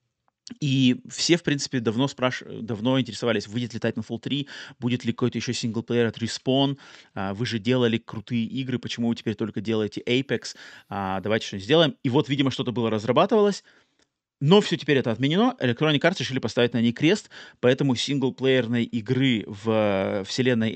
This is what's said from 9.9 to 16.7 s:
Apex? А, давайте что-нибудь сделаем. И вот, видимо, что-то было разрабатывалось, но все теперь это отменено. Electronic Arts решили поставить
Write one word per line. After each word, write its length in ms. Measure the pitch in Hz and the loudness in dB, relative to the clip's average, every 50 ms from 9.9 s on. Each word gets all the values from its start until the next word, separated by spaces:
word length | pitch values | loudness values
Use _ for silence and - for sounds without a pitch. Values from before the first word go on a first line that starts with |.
| - 101 - | -6 -6 -2
Apex? 500 | 120 120 131 135 - 123 110 - - - - - - - - - _ | 0 0 0 0 -2 -4 -6 -6 -12 -16 -18 -20 -20 -20 -20 -16 _
А, 300 | 101 101 98 95 95 95 | -8 -6 -4 -2 -4 -2
давайте 260 | 95 104 110 113 - | 0 0 0 0 0
что-нибудь 180 | - 110 98 95 | -4 -8 -8 0
сделаем. 300 | 107 156 170 165 135 - - - | 2 4 4 4 4 0 -2 -2
И 60 | 127 | 0
вот, 180 | 117 151 143 127 | 2 2 0 2
видимо, 200 | 139 127 135 131 | 0 0 0 0
что-то 200 | - - 127 123 | -2 -2 -4 -4
было 180 | 104 120 113 110 | -2 -2 0 0
разрабатывалось, 760 | 110 107 104 127 120 147 185 208 240 214 202 202 190 - - _ _ _ _ _ _ _ _ _ _ _ _ _ _ _ | 0 0 0 2 4 4 4 4 4 4 4 2 0 -4 -10 _ _ _ _ _ _ _ _ _ _ _ _ _ _ _
но 200 | 139 147 196 208 | 4 6 6 6
все 160 | 208 - 170 | 6 4 -2
теперь 220 | 139 139 151 143 127 | -2 0 2 2 4
это 140 | - 127 | 2 2
отменено. 440 | 110 120 131 143 160 196 233 262 254 - | 0 0 0 0 2 2 2 2 2 0
Electronic 400 | 127 123 117 - 156 156 147 127 | 0 0 0 2 2 2 2 2
Arts 180 | - 170 196 - | 2 2 0 0
решили 200 | 107 - 120 127 | -4 -4 -4 -4
поставить 340 | - 113 - 127 120 117 | -4 0 2 2 2 2